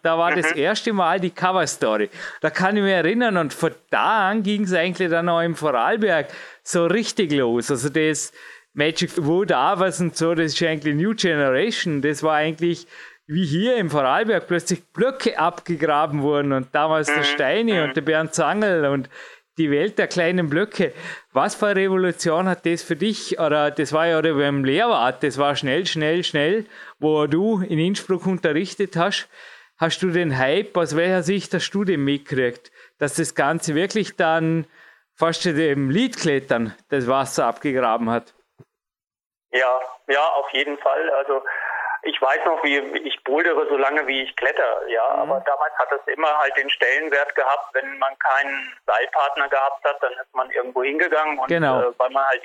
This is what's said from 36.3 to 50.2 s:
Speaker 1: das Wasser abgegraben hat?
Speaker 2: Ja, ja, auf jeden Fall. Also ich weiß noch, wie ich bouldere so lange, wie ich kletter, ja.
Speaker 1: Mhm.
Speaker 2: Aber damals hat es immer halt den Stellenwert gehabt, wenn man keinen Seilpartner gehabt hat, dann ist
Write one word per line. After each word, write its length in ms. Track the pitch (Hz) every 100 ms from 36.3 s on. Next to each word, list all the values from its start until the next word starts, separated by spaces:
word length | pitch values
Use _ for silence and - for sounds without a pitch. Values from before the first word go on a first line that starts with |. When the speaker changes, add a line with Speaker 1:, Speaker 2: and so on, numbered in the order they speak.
| 139 135 120 110 - -
Speaker 1:
das 180 | 139 120
Wasser 380 | 135 135 - 120
abgegraben 640 | - 151 131 120 113 113
hat? 240 | 117 - _ _ _ - _ _ _ _ _ _ _ _
Speaker 2:
Ja, 280 | 127 127 127 - - -
ja, 220 | 139 160
auf 200 | 139 139
jeden 260 | 135 147 143
Fall. 320 | 143 147 160
Also 320 | 139 135 135 - - - - - - -
ich 160 | -
weiß 180 | 131 151
noch, 180 | 180 160 143
wie 140 | 139 135 143 135
ich 160 | -
bouldere 420 | - 147 175 151 147
so 80 | 139
lange, 280 | 139 151 139
wie 160 | 135
ich 120 | 131 -
kletter, 540 | 135 - 127 110 123
ja. 240 | 113 127
Speaker 1:
Mhm. 180 | - -
Speaker 2:
Aber 120 | 135 143
damals 280 | 139 151 -
hat 120 | 127
es 200 | 139 -
immer 240 | 139 156 151
halt 140 | 139 135
den 120 | 135
Stellenwert 640 | 135 127 139 156 143 143
gehabt, 400 | - 131 139 - 131
wenn 220 | 135 139
man 140 | 135 135
keinen 540 | 147 135 139 139 131 - -
Seilpartner 640 | 107 131 160 143 156 143
gehabt 380 | 139 139 139 147
hat, 180 | 143
dann 80 | 131
ist 220 | 127